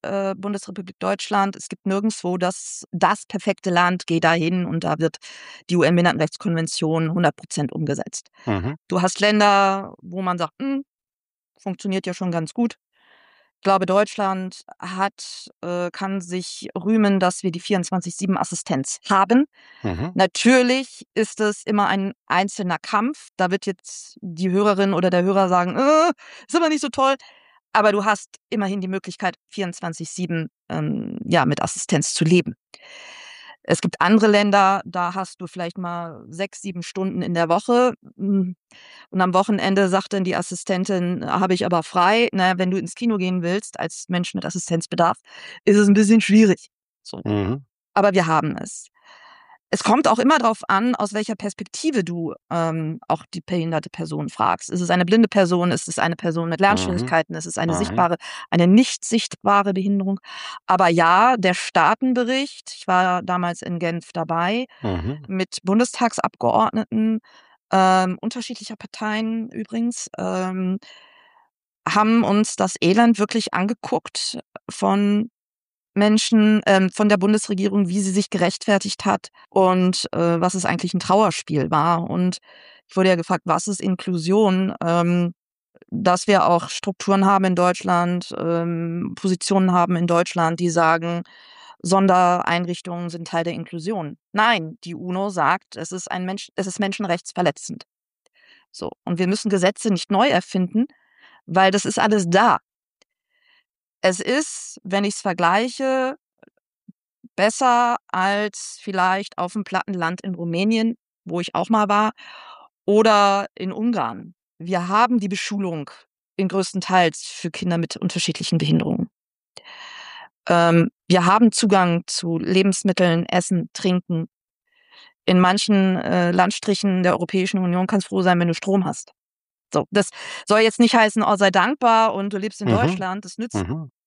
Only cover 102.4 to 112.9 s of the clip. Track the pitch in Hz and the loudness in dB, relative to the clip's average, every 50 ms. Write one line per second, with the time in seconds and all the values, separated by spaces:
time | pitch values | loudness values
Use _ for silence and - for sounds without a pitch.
102.4 | 226 233 147 - _ _ _ _ _ _ _ _ _ _ _ _ _ _ _ _ | 4 4 2 0 _ _ _ _ _ _ _ _ _ _ _ _ _ _ _ _
103.4 | _ _ _ _ _ _ _ _ _ _ _ _ - 185 185 180 - - 247 294 | _ _ _ _ _ _ _ _ _ _ _ _ 0 0 0 0 -2 -2 -2 -2
104.4 | 311 - - - - - - - - 180 190 196 202 202 - - - 202 175 175 | -2 -4 -8 -14 -16 -16 -18 -16 -10 -4 -2 -2 -2 -2 -4 -4 -4 -4 -2 0
105.4 | 175 170 185 208 233 254 - - 269 262 262 262 254 262 269 - _ _ _ _ | 2 2 2 2 0 -2 -4 -4 -4 -2 -2 -2 -2 -4 -6 -10 _ _ _ _
106.4 | _ - _ _ _ _ _ _ _ - - _ _ _ _ _ - - _ - | _ -20 _ _ _ _ _ _ _ -20 -20 _ _ _ _ _ -20 -12 _ 0
107.4 | 190 220 - - 277 254 240 240 240 240 240 - _ _ - 185 185 196 202 202 | 0 0 0 2 2 2 4 4 2 2 0 -4 _ _ -4 -2 0 0 0 -2
108.4 | 214 208 - - - - - - - 208 190 185 180 185 185 196 208 - - - | -2 -4 -6 -10 -16 -16 -16 -14 -10 -6 -2 0 2 2 2 0 -4 -6 -8 -8
109.4 | 175 180 - 214 190 - 190 185 - - 196 180 170 165 180 180 - 196 180 175 | -6 -6 -6 -8 -6 -4 -4 -4 -4 -4 -6 -4 -4 -4 -4 -6 -8 -8 -8 -6
110.4 | 170 170 165 170 196 214 226 220 226 226 233 - _ _ _ _ - 180 160 175 | -6 -4 -2 0 0 0 0 0 0 -2 -4 -6 _ _ _ _ -12 -8 -6 -6
111.4 | 170 - - - 180 - 226 214 208 196 208 208 214 220 - - - - - - | -6 -4 -4 -4 -2 2 2 2 2 2 2 2 0 0 -2 -6 -16 -20 -20 -20
112.4 | - - - - - - _ _ _ - | -20 -20 -20 -20 -20 -20 _ _ _ 2